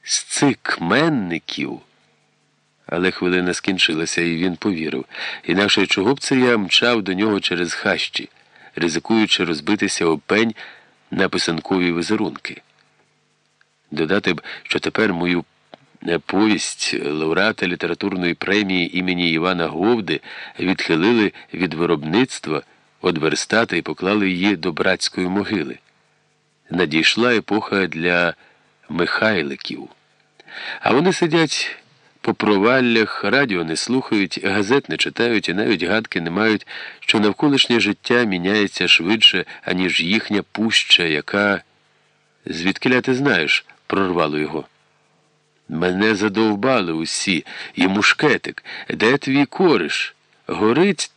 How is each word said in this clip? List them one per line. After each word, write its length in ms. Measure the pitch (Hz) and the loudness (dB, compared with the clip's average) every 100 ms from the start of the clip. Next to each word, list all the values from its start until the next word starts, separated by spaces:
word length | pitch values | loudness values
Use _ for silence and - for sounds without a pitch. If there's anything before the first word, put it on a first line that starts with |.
сцикменників? 1800 | - - - - 143 110 - - 85 113 165 139 90 82 - - 67 - _ _ _ _ _ _ _ _ _ _ - | -4 -6 -4 0 2 2 -4 -4 0 2 2 0 -2 -6 -8 -8 -8 -10 _ _ _ _ _ _ _ _ _ _ -8
Але 240 | 85 92 | -2 -2
хвилина 440 | - 90 90 90 | 0 0 0 0
скінчилася, 680 | 85 - 92 - 80 82 - | -2 -4 -2 -2 -2 -4 -2
і 140 | 85 82 | -2 0
він 200 | 92 85 | -2 -2
повірив. 480 | 107 85 78 65 - - - - | -4 -2 -4 -6 -10 -12 -12 -10
Інакше 420 | - 90 104 104 92 | -2 0 2 2 2
чого 280 | - 98 | 2 2
б 60 | 139 | 0
це 160 | - 135 | 0 2
я 220 | 123 117 | 4 2
мчав 440 | 92 - 120 117 | 2 2 2 0
до 100 | 95 | 0
нього 280 | 92 110 98 | 0 2 0
через 340 | - 85 87 | -2 -2 -4
хащі, 540 | - 104 85 - - - _ _ - - - | -2 0 0 -2 -8 -10 _ _ -20 -14 -2
ризикуючи 680 | 85 80 - 110 104 - | -2 -2 2 2 4 2
розбитися 600 | 87 78 76 104 98 - 85 | 0 -2 -2 0 0 0 0
об 140 | 78 | 0
пень 340 | - 101 117 107 - - _ _ _ | 0 2 2 -2 -16 -20 _ _ _
на 180 | - 95 | -2 0
писанкові 640 | 90 - 82 - 95 87 | 0 -2 -4 -2 0 2
візерунки? 720 | 85 87 107 95 - - - _ _ _ _ _ _ _ _ _ _ _ _ _ | 0 -2 -2 -2 -6 -14 -16 _ _ _ _ _ _ _ _ _ _ _ _ _
Додати 440 | 76 80 101 98 | -6 -2 0 0
б, 80 | 80 - - | -4 -8 -18
що 160 | - 82 | -6 -4
тепер 360 | - - 107 | -2 0 0
мою, 300 | 87 87 87 - _ _ - _ _ - | 0 0 0 -2 _ _ -20 _ _ -4
е, 100 | 82 | -4
повість 760 | - 95 110 104 - - - - | 0 2 4 2 -2 -6 -6 -4
лауреата 640 | 71 76 78 85 104 107 92 | -4 -2 0 2 0 0 -4
літературної 680 | 87 85 85 98 95 87 | -2 -4 -4 -4 -2 -2
премії 640 | 85 - 101 101 92 85 87 | -2 0 0 2 0 0 -2
імені 340 | 92 90 87 | -2 0 0
Івана 340 | 80 90 90 80 | 2 0 0 -2
Говди 540 | 78 101 120 85 76 - - - - | 0 2 2 0 -6 -6 -16 -16 -4
відхилили 760 | 90 92 - 82 95 120 98 - - | -2 -2 0 2 4 4 2 -2 -14
від 200 | 82 87 | -4 -4
виробництва, 880 | 78 85 80 76 95 131 - - 76 - _ _ _ | 0 0 0 2 2 2 -2 -6 -6 -6 _ _ _
од 180 | 92 82 | -2 0
верстата 580 | 78 76 - 110 117 87 | 0 0 0 0 2 -2
і 60 | |
поклали 480 | 78 78 90 107 95 | -4 -4 0 0 0
її 260 | 90 101 92 | 0 0 0
до 160 | 92 | -2
братської 560 | 78 98 90 - - 90 | -2 0 0 -4 -4 -2
могили. 500 | 98 98 101 69 62 _ _ _ _ _ _ _ _ _ | -2 -2 -4 -4 -10 _ _ _ _ _ _ _ _ _
Надійшла 640 | 87 85 80 76 - 120 | -2 0 2 0 2 2
епоха 520 | 113 - 104 - 101 90 | 2 0 -4 0 -2 -2
для 480 | 78 87 87 87 - _ _ _ _ - | -2 0 2 0 -2 _ _ _ _ -10
Михайликів. 1000 | 82 85 - 110 101 71 69 - - - _ _ _ _ _ - - - - | -4 -2 0 0 0 -4 -8 -10 -12 -14 _ _ _ _ _ -20 -14 -12 -4
А 120 | - | 2
вони 200 | 120 180 | 4 4
сидять 640 | 175 175 165 156 - - - _ _ _ _ | 2 2 2 2 -2 -6 -10 _ _ _ _
по 140 | - | -4
проваллях, 880 | 101 104 101 107 131 123 113 107 - | 0 2 4 4 4 4 2 0 -2
радіо 400 | 101 127 139 90 | 0 2 2 -2
не 120 | 80 80 | -2 -4
слухають, 680 | - 127 - 107 95 - | -2 -2 0 0 0 -2
газет 440 | 95 98 101 139 - | -2 -2 2 0 0
не 80 | 78 | -4
читають 520 | 80 73 117 110 - | -4 0 0 0 0
і 60 | |
навіть 280 | 87 120 95 | -2 0 0
гадки 380 | 87 110 113 92 | 0 -2 -2 -4
не 100 | 82 | -2
мають, 360 | 90 110 104 - - - - | 0 2 0 -2 -16 -16 -6
що 200 | - 113 | 0 2
навколишнє 600 | 104 98 151 135 - 120 | 2 2 2 2 2 2
життя 440 | 101 98 - 123 | 2 -2 2 2
міняється 640 | 117 92 87 107 101 - 90 | 2 0 0 2 0 0 2
швидше, 560 | - 85 113 107 92 - - | 2 2 4 4 2 -4 -10
аніж 360 | - 90 90 82 | -4 -2 0 0
їхня 420 | 82 110 - 104 - | 0 -2 0 -4 -4
пуща, 500 | - 110 107 - - | -2 0 0 2 2
яка, 600 | 85 76 - 101 101 95 - _ _ _ _ _ _ _ - | 2 -2 0 0 2 0 -4 _ _ _ _ _ _ _ -10
«Звідкиля 540 | 80 90 - 131 127 | -4 -4 -2 0 0
ти 140 | 127 | 2
знаєш?» — 500 | 127 143 92 76 - - _ _ | 0 2 2 2 -2 -2 _ _
прорвало 520 | 95 95 87 78 76 | -2 0 0 0 0
його. 260 | 76 78 - _ _ _ _ _ _ _ _ _ - | -4 -6 -10 _ _ _ _ _ _ _ _ _ -10
«Мене 460 | 78 90 92 107 | -2 0 2 2
задовбали 800 | 104 104 98 110 101 127 127 90 | 2 0 2 2 2 2 0 0
усі, 540 | 80 80 - - 82 - - - | -4 -4 -4 -2 -2 -4 -16 -12
і 140 | - 90 | 0 2
мушкетик. 760 | 104 - - - 110 - - - - - | 2 2 2 2 2 -2 -12 -16 -16 -8
Де 300 | - 107 143 | 0 2 2
твій 260 | - 135 | 2 2
кориш? 680 | 139 - 185 117 78 - - _ _ _ - | 0 2 4 4 0 -4 -6 _ _ _ -10
Горить? 640 | 85 107 123 202 - - | 0 2 4 2 2 -6